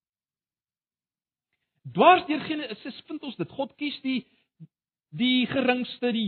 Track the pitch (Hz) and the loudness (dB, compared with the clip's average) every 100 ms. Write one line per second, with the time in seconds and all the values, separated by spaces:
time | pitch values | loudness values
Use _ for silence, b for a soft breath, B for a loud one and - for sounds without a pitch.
0 | _ _ _ _ _ _ _ _ _ _ | _ _ _ _ _ _ _ _ _ _
1 | _ _ _ _ _ _ _ _ 135 120 | _ _ _ _ _ _ _ _ -6 4
2 | 294 359 359 302 - 302 262 214 285 - | 6 6 4 -4 -4 -6 -6 -10 -14 -16
3 | - 311 285 208 170 - 269 - 294 - | -14 -12 -10 -8 -8 -6 -8 -6 -8 -6
4 | 262 262 - _ _ _ 160 _ _ _ | -4 -4 -6 _ _ _ -20 _ _ _
5 | _ 151 247 254 240 269 247 254 247 - | _ -2 2 2 2 0 0 0 -4 -4
6 | 247 226 | -2 -2